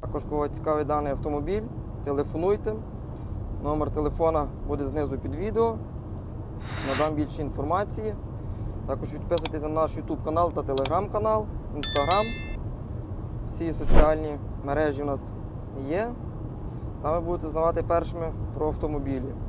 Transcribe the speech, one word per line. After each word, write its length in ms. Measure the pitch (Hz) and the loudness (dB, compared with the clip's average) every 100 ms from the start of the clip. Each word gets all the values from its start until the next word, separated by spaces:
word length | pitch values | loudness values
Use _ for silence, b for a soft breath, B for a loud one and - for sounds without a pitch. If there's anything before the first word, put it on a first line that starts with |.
Також, 240 | - 151 | -4 -6
кого 240 | - 151 147 | -2 0 0
цікавить 380 | 143 - 151 147 | -2 0 0 2
даний 260 | 147 147 | 0 0
автомобіль, 500 | 135 156 147 147 202 220 - - - | -2 -2 -2 0 -2 -2 -8 -8 -8
телефонуйте. 720 | - 143 143 156 180 208 220 214 - - - B B B - - | -2 0 0 0 2 2 0 -4 -6 -10 -10 B B B -6 -4
Номер 280 | 143 151 147 | -2 0 0
телефона 560 | 147 147 135 165 160 139 - - | 0 0 4 4 4 0 -4 -4
буде 200 | 143 139 | -2 -2
знизу 320 | 147 143 135 | -2 -2 -2
під 160 | - | -4
відео. 420 | 139 202 214 226 220 - - - - - - - - - - 135 | -4 -2 2 2 2 -6 -8 -8 -8 -8 -8 -8 -8 -8 -6 -2
Надам 260 | 135 151 | 2 2
більше 280 | 151 147 - | 2 -2 -2
інформації. 720 | 147 131 147 180 202 - 214 202 - - B B B B - | -4 -2 0 0 0 -2 -4 -4 -8 -8 B B B B -4
Також 260 | 135 - | -4 -4
підписуйтесь 500 | 151 - 170 170 156 | -6 0 0 0 -2
на 60 | 147 | -2
наш 280 | 156 156 - | 2 2 0
YouTube 280 | 139 147 | -4 -4
канал 280 | - 156 170 | 0 2 2
та 80 | 156 | 0
Telegram 520 | 139 135 135 165 202 | 2 4 4 2 0
канал, 340 | 214 214 214 214 - - 147 | 0 2 0 0 -6 -8 -2
Instagram. 480 | 147 - 143 190 214 240 - - - - - - - - - - - | 0 2 4 4 2 -2 -4 -6 -6 -8 -8 -8 -8 -8 -8 -6 -6
Всі 260 | - 165 | -4 -2
соціальні 680 | 156 156 - 151 156 156 147 - - | 0 10 12 12 8 0 -4 -6 -6
мережі 380 | 139 143 156 139 | -2 2 2 2
в 40 | 147 | 0
нас 260 | 135 - - - - - 135 135 | -2 -4 -8 -8 -8 -8 -6 -2
є. 200 | 170 233 240 - - - - - - - - | 0 0 -4 -8 -6 -8 -6 -8 -6 -8 -4
Там 120 | - | 0
ви 60 | 165 | 0
будете 280 | 170 175 156 | 2 -2 -2
знавати 340 | 151 165 170 | 2 2 2
першими 500 | 160 170 160 165 165 160 - | 2 2 2 -2 -4 -4 -6
про 120 | - 156 | -2 -2
автомобілі. 680 | - 156 151 139 135 127 - | 0 -2 -2 0 -2 -2 -6